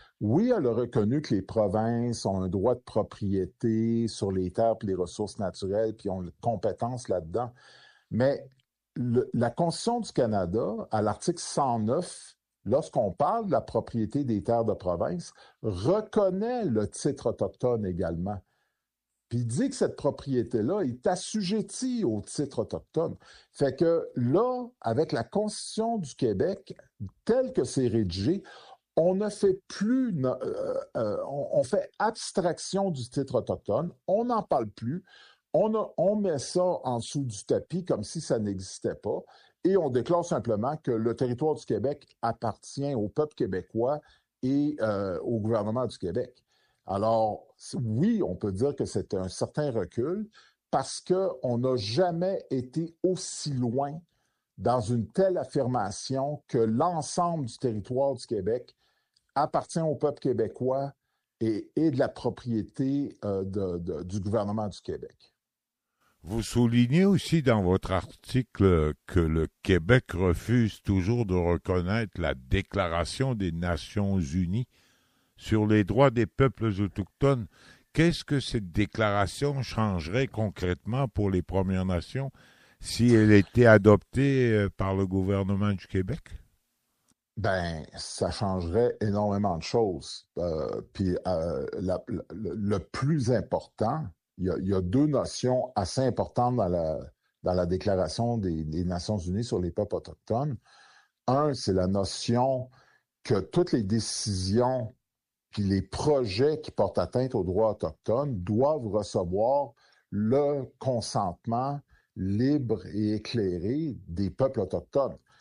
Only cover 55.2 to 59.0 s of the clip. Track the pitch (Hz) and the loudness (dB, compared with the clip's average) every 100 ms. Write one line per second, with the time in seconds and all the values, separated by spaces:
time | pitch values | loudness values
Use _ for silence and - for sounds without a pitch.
55.2 | 190 180 - 139 123 127 98 - - 135 | 2 2 -2 -2 0 0 -2 -6 -4 -4
56.2 | 139 147 - 127 113 113 170 165 - - | -4 -6 -2 0 2 2 0 0 -4 -2
57.2 | 175 165 120 - 127 107 - 127 139 127 | -2 -2 -6 -4 -4 -4 -4 0 0 -2
58.2 | - 107 92 127 - _ _ _ | -4 -4 -2 -2 -6 _ _ _